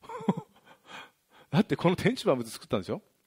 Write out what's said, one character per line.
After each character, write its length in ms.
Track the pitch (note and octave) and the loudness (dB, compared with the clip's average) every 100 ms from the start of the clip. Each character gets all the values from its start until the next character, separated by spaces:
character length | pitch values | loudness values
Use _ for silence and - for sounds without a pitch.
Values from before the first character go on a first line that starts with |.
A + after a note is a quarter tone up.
<laughs> 1500 | - A4+ A4+ - - _ _ - - - - _ _ _ - | -14 -6 -2 -2 -6 _ _ -20 -20 -18 -18 _ _ _ -2
だ 100 | D3+ | 2
っ 40 | |
て 140 | - D3+ | 2 4
こ 120 | E3+ | 2
の 60 | F3+ | 4
天 180 | F#3 B3+ | 0 2
地 120 | G#3 | 2
万 100 | C3 | 2
物 120 | A2+ | 0
作 160 | - - | -10 -4
っ 20 | |
た 100 | A2 | -4
ん 40 | |
で 40 | F#2 | -2
す 60 | |
よ。 100 | D3 - _ | -8 -8 _